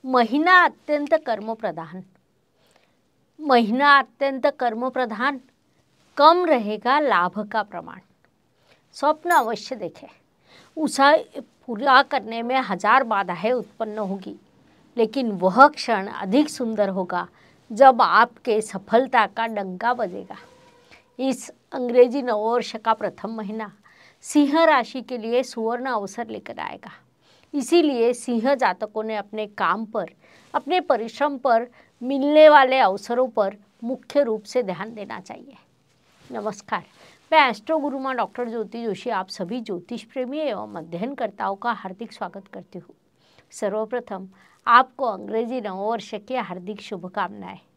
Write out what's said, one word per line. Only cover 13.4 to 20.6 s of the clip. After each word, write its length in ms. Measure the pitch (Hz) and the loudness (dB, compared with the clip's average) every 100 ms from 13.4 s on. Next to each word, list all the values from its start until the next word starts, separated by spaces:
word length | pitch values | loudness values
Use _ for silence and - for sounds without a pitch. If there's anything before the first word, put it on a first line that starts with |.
| 208 | -2
उत्पन्न 460 | 254 - _ 214 214 | -2 -6 _ -8 -6
होगी, 360 | 196 196 196 - _ _ _ _ _ - | -6 -8 -10 -16 _ _ _ _ _ -2
लेकिन 340 | 226 277 240 | -2 0 -4
वह 340 | 196 185 202 254 | 0 2 8 6
क्षण 400 | - - 214 196 | 6 -4 -4 -4
अधिक 400 | - 190 240 294 | -8 0 2 2
सुंदर 400 | - 233 214 202 | -2 -6 -2 -2
होगा 380 | 190 175 180 175 _ _ _ _ | -2 -4 -4 -6 _ _ _ _
जब 300 | 214 269 247 | 4 4 6
आपके 580 | 196 185 233 _ - 214 | 0 2 0 _ -4 -4
सफलता 600 | 214 190 - 226 262 254 202 | -4 -12 -2 -2 0 -2 -2
का 200 | 196 226 | -4 -6
डंका 460 | 214 190 185 226 | -6 -8 -6 -6
बजेगा। 440 | 247 202 190 190 - - _ | -4 -6 -8 -16 -20 -20 _